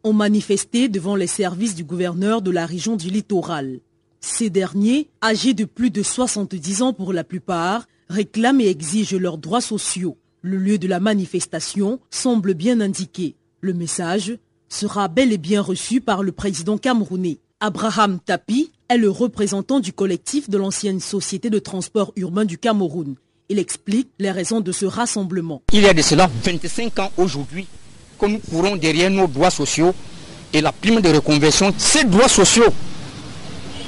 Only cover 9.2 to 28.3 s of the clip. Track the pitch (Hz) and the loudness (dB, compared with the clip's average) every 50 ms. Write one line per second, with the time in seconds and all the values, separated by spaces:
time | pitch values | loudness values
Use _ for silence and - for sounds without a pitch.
9.2 | 180 180 160 156 139 160 208 247 240 - 220 202 - - - 180 185 170 - _ | -2 -2 -4 -6 -4 -2 -2 -2 -2 -2 -4 -4 -4 -6 -6 -4 -6 -6 -6 _
10.2 | _ _ _ _ - 180 190 190 190 196 214 190 175 185 185 175 190 220 214 202 | _ _ _ _ -6 -4 -2 0 0 2 0 2 0 -2 0 0 0 0 0 0
11.2 | 180 - - 175 - - - - - - - 202 202 202 254 - _ _ - - | -2 -2 -4 -6 -6 -6 -6 -8 -8 -6 -4 -2 -2 -2 -2 -6 _ _ -8 -4
12.2 | - 254 240 220 180 196 185 151 175 240 247 226 208 196 190 - 190 - - 180 | 0 0 0 2 0 0 -2 0 0 0 2 2 0 -2 -2 -4 -8 -10 -8 -8
13.2 | 180 135 - _ _ _ _ _ - 196 175 175 170 160 - - 175 165 185 214 | -8 -8 -8 _ _ _ _ _ -6 -4 -4 -4 -4 -6 -6 -4 -4 -2 -2 -2
14.2 | 175 202 240 - _ _ _ _ _ - - - 202 202 - 202 196 180 160 240 | -2 -4 -8 -12 _ _ _ _ _ -14 -8 -6 -6 -4 -2 -2 -2 0 2 2
15.2 | 269 247 214 180 143 170 208 202 196 202 180 - - - 226 254 - 233 202 185 | 2 4 2 0 0 0 0 0 0 -2 -4 -6 -4 -2 -2 -2 0 0 0 0
16.2 | 196 185 175 - - 202 180 143 165 196 214 208 - 262 247 226 190 147 185 185 | -2 -4 -4 -4 -4 -4 -4 -4 -4 -4 -4 -2 0 0 0 0 0 -2 -4 -4
17.2 | 185 170 143 - _ _ _ - 214 214 170 - 220 220 170 214 214 202 185 180 | -2 -4 -4 -6 _ _ _ -6 -4 -4 -2 -2 -2 0 2 2 2 2 0 -2
18.2 | - - 190 175 - - 220 269 320 - _ _ _ - 247 240 220 202 190 - | -2 -4 -4 -2 -2 -2 0 0 0 -2 _ _ _ 2 2 4 4 4 2 2
19.2 | 240 233 - - 208 196 196 196 190 - 269 277 196 185 - - 196 196 175 170 | 0 -2 0 -2 -2 -2 -2 -2 -2 0 0 0 0 -2 -2 -2 -2 -2 -2 -4
20.2 | - - - 294 285 - 196 196 190 196 196 - 202 202 190 185 - - 208 196 | -4 -4 -4 -4 -2 -2 -2 -2 -2 -2 -4 -4 -4 -2 -4 -4 -4 -4 -6 -6
21.2 | 156 - 196 185 - 233 214 202 - - 196 185 175 - - 214 196 - - 202 | -4 -6 -6 -4 -2 -2 -2 -2 -2 -4 -6 -8 -6 -2 -2 -2 -2 -2 -4 -6
22.2 | 185 180 170 208 220 185 170 - - 233 220 202 185 160 147 175 156 139 131 - | -6 -4 -2 -2 -2 -2 -2 -2 -2 0 0 2 0 -2 -2 -6 -8 -8 -10 -12
23.2 | _ _ _ _ _ - 202 202 175 - - - _ 202 202 240 254 - _ - | _ _ _ _ _ -4 -2 -2 -2 -2 -6 -8 _ -2 -2 -2 -2 -4 _ -6
24.2 | 196 196 180 190 175 - 226 226 185 185 180 - 202 185 - 208 240 233 - 214 | -4 -4 -2 -4 -4 -2 -2 -2 -2 -4 -4 -4 -4 -4 -2 -2 -4 -2 -2 -4
25.2 | 190 170 185 180 165 165 147 - _ - - 208 202 202 185 156 147 - 151 - | -4 -4 -4 -4 -4 -6 -8 -2 _ 4 6 8 8 8 8 6 4 4 6 6
26.2 | - 175 117 113 - 190 175 160 - 170 - - 233 226 - - 196 202 - 170 | 4 4 2 0 -2 -2 -2 -2 -4 -4 -4 -2 -2 -2 -2 -2 -4 -2 0 0
27.2 | 185 185 135 143 139 113 151 185 190 - - - - - - - - - - - | 0 0 -2 -4 -8 -8 -10 -12 -12 -12 -14 -20 -20 -20 -20 -20 -20 -20 -6 -2
28.2 | 208 208 | -2 0